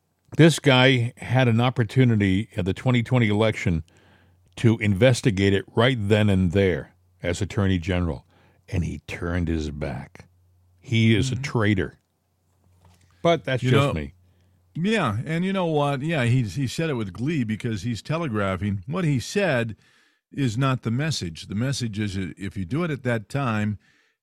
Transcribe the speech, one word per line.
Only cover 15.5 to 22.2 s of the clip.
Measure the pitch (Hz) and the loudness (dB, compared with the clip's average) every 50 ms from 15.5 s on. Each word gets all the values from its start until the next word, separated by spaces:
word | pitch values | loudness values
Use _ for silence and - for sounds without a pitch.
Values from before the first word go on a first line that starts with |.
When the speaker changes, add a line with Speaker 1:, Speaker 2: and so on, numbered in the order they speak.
Speaker 2:
know | 196 196 180 | -2 -2 -2
what? | 165 156 147 143 143 143 135 | 0 0 0 0 0 -2 -2
Yeah, | 139 160 170 147 120 | -2 -2 0 0 2
he, | 117 123 131 120 | 2 2 2 0
he | 101 82 139 139 | -2 -4 -4 -4
said | 120 - - 165 160 | -4 -4 -4 -4 -2
it | 143 | -2
with | 117 110 95 | -4 -4 -6
glee | 87 - 120 151 170 147 117 | -6 -6 -4 -2 -2 -2 -2
because | 107 107 - - 120 110 98 | -2 -4 -4 -4 -6 -6 -4
he's | 90 123 117 101 | -4 -6 -6 -6
telegraphing. | - - 151 165 170 143 107 107 101 98 95 85 98 104 98 101 - | -6 -6 -4 -4 -4 -4 -2 -2 -2 -2 -2 -2 -2 -4 -4 -4 -6
What | - 156 190 180 | -8 -6 -4 -2
he | 151 143 120 | 0 0 -2
said | - - - 202 202 170 135 120 113 113 107 - _ _ _ _ _ _ _ _ _ _ | -2 -4 -2 -2 0 0 0 0 -2 -4 -8 -14 _ _ _ _ _ _ _ _ _ _
is | - - 139 120 104 | -6 -2 -2 -2 0
not | 120 135 135 127 - - | 0 0 0 0 0 -2
the | 117 | -2
message. | 113 127 151 160 - - 98 85 78 - - | -2 -2 -2 -2 -4 -4 -6 -8 -10 -12 -12
The | - 95 | -8 -6
message | 104 123 139 135 - 127 113 98 107 | -4 -4 -4 -4 -4 -6 -6 -4 -4
is, | 110 104 92 | -4 -4 -4
if | 101 | -6